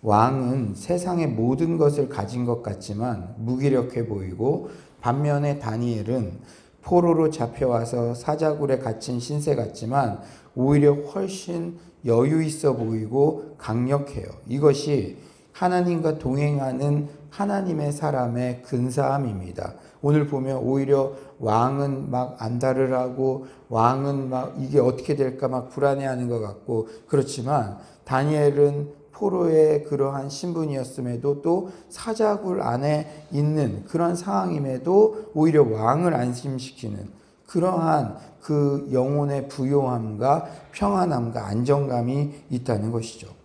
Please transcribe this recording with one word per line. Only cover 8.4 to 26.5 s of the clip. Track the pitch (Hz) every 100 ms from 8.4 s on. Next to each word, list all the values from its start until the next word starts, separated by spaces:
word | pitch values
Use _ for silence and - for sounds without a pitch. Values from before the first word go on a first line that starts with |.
| 156 151 143 131
갇힌 | 123 110 - 123
신세 | 120 147 147 139
같지만 | 107 - 113 117 113 101 - - -
오히려 | - 131 147 147
훨씬 | 143 147 196 190 190 - 175 170 170 - _
여유 | 120 117 135 160
있어 | 160 151 147 120
보이고 | 113 110 107 127 143 156 - -
강력해요. | - 113 123 143 143 - 90 - -
이것이 | 127 147 139 - 143 98 - - - _
하나님과 | - 185 180 180 170 165 156
동행하는 | 131 135 147 147 135 127 143 147 147 - -
하나님의 | - 202 196 185 160 147
사람의 | 147 156 139 123 120 127 123
근사함입니다. | - 131 123 123 135 139 131 98 92 - - - - -
오늘 | 143 151 147
보면 | 143 131 131
오히려 | 131 135 135 143 135 - - -
왕은 | 110 107 123 139 143 135 139
막 | 127 127 127
안달을 | 123 120 131 131 135
하고, | 127 127 131 131 131 - - -
왕은 | 113 113 131 139 139 131
막 | 127 127 127
이게 | 135 143
어떻게 | 123 123 - 143
될까 | 131 131 131
막 | 127 127
불안해하는 | - 139 139 135 127 123
것 | 120
같고 | 104